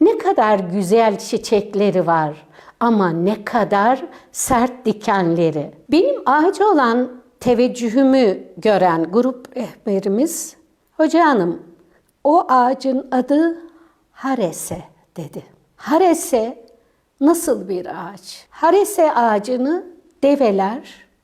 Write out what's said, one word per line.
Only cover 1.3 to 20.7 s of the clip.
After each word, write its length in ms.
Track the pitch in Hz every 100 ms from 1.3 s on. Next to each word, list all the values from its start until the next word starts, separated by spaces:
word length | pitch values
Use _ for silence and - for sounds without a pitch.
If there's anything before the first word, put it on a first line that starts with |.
| 226 - 208 208 202 202 180 165
var 400 | 165 156 147 - - - -
ama 300 | 233 220 185
ne 340 | 165 175 214
kadar 600 | 208 240 196 202 214 269 349 - _
sert 520 | - - 254 247 247
dikenleri." 880 | 220 214 - 202 175 165 165 151 143 - -
Benim 300 | 311 494 523 240
ağaca 400 | 285 330 392 415
olan 580 | 330 240 233 254 - - _
teveccühümü 1040 | - 233 254 247 233 226 269 269 233 185 - -
gören 560 | 214 196 180 165 165
grup 440 | 196 247 254 - -
rehberimiz, 1000 | 226 - - 196 202 202 320 - - - _ _ _ -
"Hoca 300 | 311 320 320
hanım, 360 | 247 175 - - - _ _ _ _
o 220 | 277 330 370
ağacın 600 | 254 247 262 269 262 -
adı 480 | 254 254 285 330 330 - - _ _ _
Harese." 680 | - 262 254 180 151 - 180 - _ _ -
dedi. 260 | 156 - - _ _ _
Harese 880 | - 311 359 320 - 247 220 - - _ _ _ _ -
nasıl 480 | 277 339 320 226 185
bir 180 | 180 180
ağaç? 600 | 160 175 202 - - -
Harese 640 | - 311 370 403 - 311
ağacını 680 | - 233 214 208 254 262 349 - - _ _
develer 600 | 277 277 247 196 190